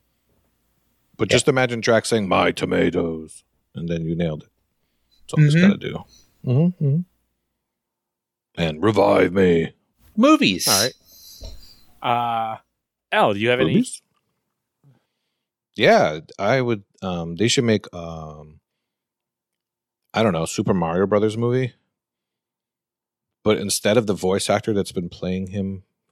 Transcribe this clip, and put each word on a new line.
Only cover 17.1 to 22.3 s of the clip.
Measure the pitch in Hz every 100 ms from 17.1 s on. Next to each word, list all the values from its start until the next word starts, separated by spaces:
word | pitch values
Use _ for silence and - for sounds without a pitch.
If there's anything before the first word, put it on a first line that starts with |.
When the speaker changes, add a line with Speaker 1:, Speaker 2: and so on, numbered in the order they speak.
| 87 82 85
Speaker 1:
they | 117
should | -
make, | 117 107 -
um, | 87 85 80 78 76 76 80 _ _ _ _ _ _ _ _ _ _ _ _ _ _ _
I | 101
don't | 113
know, | 82
Super | 82 - 104
Mario | 95 82 87 98
Brothers | 104 107 110
movie. | 120 127 127 - _ _ _ _ _